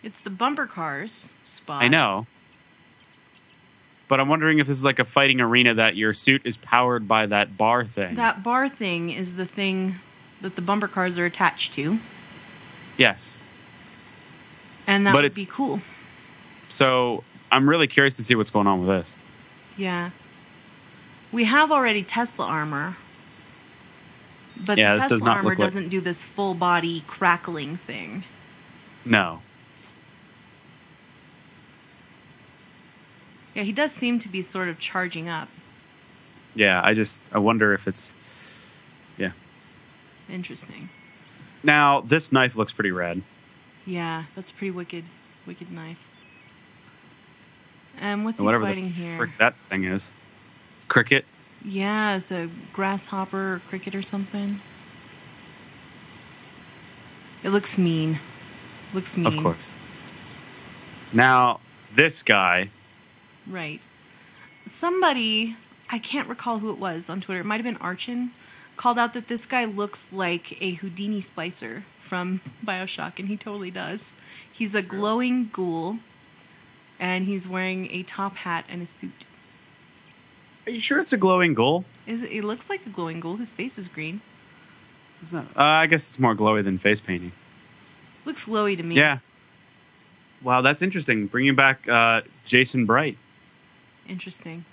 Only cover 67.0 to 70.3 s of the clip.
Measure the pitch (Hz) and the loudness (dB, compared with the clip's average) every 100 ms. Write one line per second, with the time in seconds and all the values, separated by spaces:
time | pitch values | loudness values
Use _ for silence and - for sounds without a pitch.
67 | 170 180 185 185 196 214 240 226 175 180 | -8 -10 -6 -6 -2 -4 -4 -6 -8 -8
68 | - 247 247 - - - - - 247 240 | -8 -6 -8 -10 -20 -20 -20 -4 -2 2
69 | 233 247 233 240 - 262 226 196 208 - | 0 -2 -8 -8 -4 -4 -2 -4 -6 -8
70 | - 190 180 | -14 -4 -4